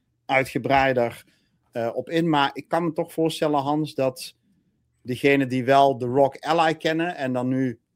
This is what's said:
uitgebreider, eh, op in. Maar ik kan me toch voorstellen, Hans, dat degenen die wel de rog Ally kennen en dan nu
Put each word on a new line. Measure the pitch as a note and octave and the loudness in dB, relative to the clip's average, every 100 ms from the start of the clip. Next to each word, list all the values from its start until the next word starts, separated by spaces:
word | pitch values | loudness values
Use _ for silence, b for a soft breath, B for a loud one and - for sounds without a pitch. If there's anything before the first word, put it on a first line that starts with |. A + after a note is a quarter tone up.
| _ _ - | _ _ -2
uitgebreider, | C3+ C3 C3+ A#2+ C3+ C3+ B2+ A#2 - - _ _ _ _ | -2 0 -4 0 2 4 2 0 -4 -20 _ _ _ _
eh, | A#2+ A#2 | -6 -4
op | B2+ A2 | -4 -2
in. | E3 E3+ | -2 2
Maar | D3 C#3 | 2 0
ik | - - | -2 -4
kan | E3+ | -2
me | E3+ | -2
toch | D#3+ - | -4 -6
voorstellen, | - D#3+ D#3 D#3 D3 | -2 -2 0 0 0
Hans, | C3+ D3+ D3+ | 0 -2 -4
dat | - C3 B2+ - _ _ _ _ _ _ _ | -2 -4 -4 -16 _ _ _ _ _ _ _
degenen | - B2 C#3+ C#3 C3 | -10 0 2 2 2
die | B2+ B2 | -2 4
wel | C#3 C#3 A#2+ | 6 6 2
de | B2 | -2
rog | C3 C3+ - | 2 2 0
Ally | C#3 E3 D#3+ D#3+ | -2 2 2 0
kennen | D#3+ D#3+ E3+ - | -2 -2 -4 -4
en | C3 | -4
dan | B2+ B2+ | -2 -2
nu | C3 C3 A#2 _ | -2 -2 -6 _